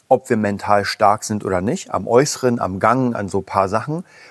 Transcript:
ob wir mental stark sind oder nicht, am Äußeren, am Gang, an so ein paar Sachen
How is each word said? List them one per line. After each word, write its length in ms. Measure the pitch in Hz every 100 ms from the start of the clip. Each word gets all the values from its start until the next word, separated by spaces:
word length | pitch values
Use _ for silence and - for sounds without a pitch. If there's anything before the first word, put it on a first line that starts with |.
| _
ob 160 | 127 -
wir 80 | 113
mental 480 | 107 101 - 104
stark 400 | 98 - 104 107
sind 180 | - 107
oder 200 | 101 92
nicht, 320 | 95 185 -
am 120 | 95 104
Äußeren, 540 | 120 147 - 127 120
am 200 | 95 92
Gang, 360 | 110 127 127 117
an 140 | 98
so 80 | 98
ein 60 |
paar 240 | 95 101 95
Sachen 340 | 107 110 160 - - -